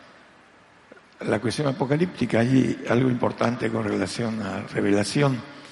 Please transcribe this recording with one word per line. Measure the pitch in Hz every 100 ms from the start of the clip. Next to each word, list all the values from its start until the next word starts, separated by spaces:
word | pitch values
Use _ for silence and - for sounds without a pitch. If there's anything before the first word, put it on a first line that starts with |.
| - - - - - - - _ _ - - -
la | - 110
cuestión | 110 104 147
apocalíptica. | 131 127 147 180 - 120 113
Hay | 120 131 - - -
algo | 113 131
importante | 120 107 - 117 123 117
con | 113
relación | 107 104 98 - 120 110
a | 98 95
revelación. | - 110 101 101 101 147 143 127 - - -